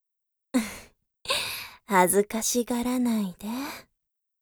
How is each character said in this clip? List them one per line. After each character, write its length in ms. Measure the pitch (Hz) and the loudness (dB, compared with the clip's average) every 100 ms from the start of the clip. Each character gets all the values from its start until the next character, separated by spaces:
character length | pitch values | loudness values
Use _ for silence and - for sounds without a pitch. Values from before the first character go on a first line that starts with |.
| _ _ _ _ _ | _ _ _ _ _
<laughs> 1300 | 247 220 - - _ _ _ - 571 - - - - - | -2 -2 -10 -18 _ _ _ -6 -4 -4 -8 -14 -18 2
恥 280 | 196 180 | 4 6
ず 100 | 190 | 4
か 180 | 202 226 | 2 -2
し 220 | - 240 | 0 0
が 200 | 226 240 | 0 -2
ら 160 | 240 254 | 0 0
な 200 | 240 220 | 2 0
い 120 | 196 | -2
で。 140 | 175 202 247 285 - - _ _ _ _ _ | -6 -10 -8 -8 -12 -18 _ _ _ _ _